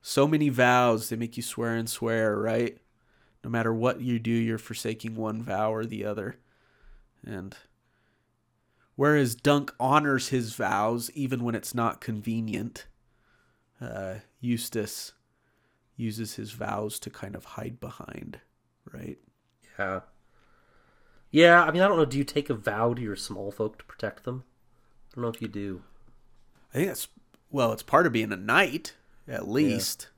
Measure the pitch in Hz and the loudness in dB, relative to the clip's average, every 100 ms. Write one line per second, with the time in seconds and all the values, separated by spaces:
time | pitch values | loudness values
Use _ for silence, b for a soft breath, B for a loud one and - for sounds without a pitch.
0 | - - 143 156 147 123 123 123 123 113 | -2 2 4 4 2 4 6 6 6 4
1 | 120 113 117 117 117 - 117 113 113 - | 0 -4 -6 -6 -10 -4 -2 -2 -4 -4
2 | 113 113 110 104 107 113 120 - _ _ | -2 2 2 2 0 0 0 -4 _ _
3 | _ _ _ _ 117 117 117 113 120 - | _ _ _ _ -4 0 0 2 0 0
4 | 127 117 110 117 113 110 - 110 107 107 | 0 0 2 2 2 -2 -6 -8 -6 -6
5 | 113 110 110 110 117 98 107 110 113 110 | -8 -6 -4 -4 -4 -2 0 -2 -4 -6
6 | 104 104 101 - _ _ _ _ - - | -6 -4 -6 -10 _ _ _ _ -20 -20
7 | _ _ - 104 95 - _ _ _ _ | _ _ -12 -10 -10 -16 _ _ _ _
8 | _ _ _ _ _ _ _ _ _ - | _ _ _ _ _ _ _ _ _ 0
9 | 139 151 131 113 - 143 143 - 131 147 | 4 4 4 2 4 4 2 -4 2 2
10 | 147 135 127 131 113 - 101 98 107 120 | 4 0 0 -2 -2 -4 -2 2 0 0
11 | 117 151 135 127 120 113 - 120 113 - | -6 -6 -4 -2 -2 -4 -4 -2 -2 -2
12 | - 110 104 113 110 104 - - - _ | -8 -6 -4 -4 -2 -4 -6 -10 -20 _
13 | _ _ _ _ _ _ _ _ 120 107 | _ _ _ _ _ _ _ _ -12 -8
14 | 95 101 - _ 120 120 - 117 107 - | -8 -10 -14 _ -2 -2 -2 -4 -4 -6
15 | - _ _ _ _ _ _ _ _ - | -12 _ _ _ _ _ _ _ _ -8
16 | 117 107 107 - 107 113 - 104 107 - | -6 -4 -8 -8 -12 -8 -6 -4 -4 -8
17 | - - 101 95 - - 110 120 123 123 | -12 -12 -12 -12 -14 -10 -10 -10 -14 -14
18 | - - - - _ _ _ _ - - | -14 -14 -14 -16 _ _ _ _ -20 -14
19 | - - _ _ _ _ _ - 98 95 | -12 -14 _ _ _ _ _ -8 -4 -4
20 | - _ _ _ _ _ _ _ _ _ | -8 _ _ _ _ _ _ _ _ _
21 | _ - _ 147 170 175 160 160 190 175 | _ -20 _ 8 10 10 8 4 4 4
22 | 147 131 143 - 143 113 107 104 117 120 | 2 2 -2 -2 -2 -2 -2 0 0 0
23 | 113 98 - 104 101 - 110 - - - | -4 -8 -8 -8 -10 -4 -6 -6 -20 -8
24 | 107 - - 131 - _ _ _ _ _ | -8 -8 -10 -10 -12 _ _ _ _ _
25 | - - 120 113 113 104 101 90 - - | -18 -6 -6 -4 -8 -6 -8 -8 -12 -20
26 | - - - - - _ _ 127 190 - | -20 -20 -20 -20 -20 _ _ -2 -2 -4
27 | - - _ _ _ 139 117 110 - 143 | -10 -14 _ _ _ 0 0 0 2 4
28 | 170 113 107 98 104 139 185 147 - - | 4 2 -2 -4 2 4 4 0 -10 -16
29 | _ - - 127 - 120 151 113 - - | _ -20 -10 -8 -2 2 2 2 -2 -6
30 | - | -12